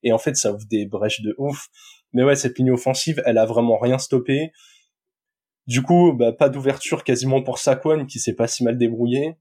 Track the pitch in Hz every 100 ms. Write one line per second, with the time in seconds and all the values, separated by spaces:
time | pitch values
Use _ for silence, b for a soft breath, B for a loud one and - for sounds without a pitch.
0 | 120 113 - 135 107 101 107 110 101 101
1 | 107 110 107 - 139 143 - b b b
2 | _ 123 131 139 131 123 127 123 - 131
3 | - 151 127 113 113 117 120 110 123 131
4 | - 131 123 139 160 b b b b _
5 | _ _ _ _ _ _ - 123 131 175
6 | 175 131 117 117 143 143 135 135 - 147
7 | - 131 131 135 131 123 - 131 156 156
8 | 139 123 - - 117 - 120 120 117 117
9 | 120 127 151 160